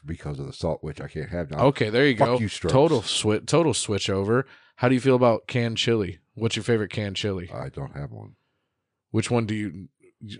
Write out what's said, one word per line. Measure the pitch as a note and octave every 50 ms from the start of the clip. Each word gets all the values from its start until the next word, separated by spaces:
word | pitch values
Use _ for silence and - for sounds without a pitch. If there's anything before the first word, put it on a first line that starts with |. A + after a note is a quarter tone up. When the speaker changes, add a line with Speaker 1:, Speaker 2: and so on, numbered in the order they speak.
| -
Speaker 1:
because | D2 E2 - - D2 C#2+ C2+
of | C#2
the | C2+
salt, | - - - E2 D2+ - -
which | D#2 C#2+ -
I | C#2 C#2+
can't | - D#2 C#2+ -
have | F2+ F2 E2 C#2
now. | - - A#2+
Speaker 2:
Okay, | D3 C#3 - A#2+ G#2+
there | G#2+ B2 C#3+
you | C#3+ B2
Speaker 1:
Fuck | G#2 C3+ A#2
Speaker 2:
go. | B2 A#2+
Speaker 1:
you, | A2+ F#2+
Strokes. | - - - E2
Speaker 2:
Total | D2+ C3 D3+ E3 D3+ A2+
swi-, | - - - - - G#2+ G#2+ - -
total | - D3 D#3 E3+ D3 G#2+
switch | - - - G#2 G2 - -
over. | G2 G2 G2 G#2 A#2 B2+ C3+ - - - _ _ _
How | - B2 B2+
do | C3
you | B2
feel | A#2 C3 B2+
about | B2 B2+ A#2 A2 - -
canned | - - B2 A#2 A#2 A2 -
chili? | - A#2+ A#2 A2 G2 F2 F2 - _ _ -
What's | G#2+ A2 A2 -
your | A2+
favorite | G2 - A#2 G#2+ G#2 F2+
canned | - A2+ G#2 G2+ F#2
chili? | - - G#2 F#2+ F2+ F2 -
Speaker 1:
I | - - - -
don't | - - - - -
have | - - A#2+
one. | A2 - - G1+ G#2 _ _ _ _ _ _ _ _ _ _ _ _ _ _ -
Speaker 2:
Which | - A2+ - -
one | B2 A#2 A2+
do | G2+ A2
you, | G#2+ G#2 F#2 D2+ G2 F2+ - _ _ _ _ _ - - G2+ G2